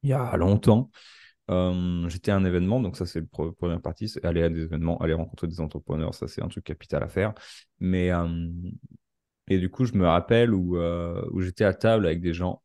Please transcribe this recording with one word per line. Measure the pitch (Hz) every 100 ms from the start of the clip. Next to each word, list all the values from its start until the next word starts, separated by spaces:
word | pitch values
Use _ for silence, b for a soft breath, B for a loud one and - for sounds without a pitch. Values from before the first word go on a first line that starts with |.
Il | 139
y |
a | 135 120 -
longtemps. | 87 101 - 110 135 B B B B B -
Euh, | 90 90 90 90 87 85
j'étais | 85 -
à | 101
un | 92
événement, | 87 90 120
donc | 104 -
ça, | 87
c'est | 82
le | 82
pre-, | - 80 82
première | 87 85
partie, | - 80 104
c'est | - 87
aller | 85
à | 82
des | 82
événements, | 80 82 82 85
aller | 82
rencontrer | 80 - - 85
des | 82
entrepreneurs, | 78 - - 80 80 -
ça, | -
c'est | -
un | 78
truc | - -
capital | 73 - 73
à | -
faire. | - 104 107 B B B _
Mais, | 92 92 90
euh, | 87 85 85 85 85 90 - - - _ _ _ _ -
et | 95
du | 92
coup, | - 127
je |
me | 104 87
rappelle | 85 - 117 120
où, | 98 90 87
euh, | 85 85 85 87 85
où | 92
j'étais | 92 -
à | 104
table | 95 110 113 92
avec | 85
des | 87
gens | 85 90 -